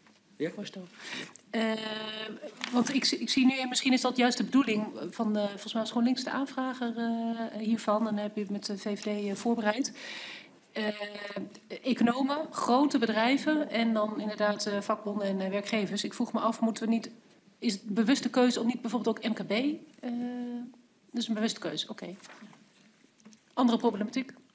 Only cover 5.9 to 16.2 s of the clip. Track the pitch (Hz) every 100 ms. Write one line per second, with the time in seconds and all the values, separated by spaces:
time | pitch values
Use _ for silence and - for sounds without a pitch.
5.9 | 240 240 254 - 247 277 - 262 254 240
6.9 | 226 233 226 226 233 226 214 220 226 -
7.9 | 214 220 208 208 214 196 202 - 196 214
8.9 | 202 214 208 202 196 233 233 208 220 -
9.9 | - - - - - - - _ 220 214
10.9 | 208 208 208 202 202 - - - - 269
11.9 | 240 233 247 269 294 311 - - 254 285
12.9 | 277 226 214 233 269 302 311 294 220 226
13.9 | 220 214 214 208 208 208 208 214 202 202
14.9 | 214 208 202 196 196 190 202 202 220 190
15.9 | 202 214 -